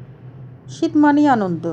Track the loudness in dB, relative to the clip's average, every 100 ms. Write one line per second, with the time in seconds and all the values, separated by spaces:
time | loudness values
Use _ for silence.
0 | -20 -20 -20 -20 -20 -20 -18 -6 -2 2
1 | 4 4 4 2 0 -4 -6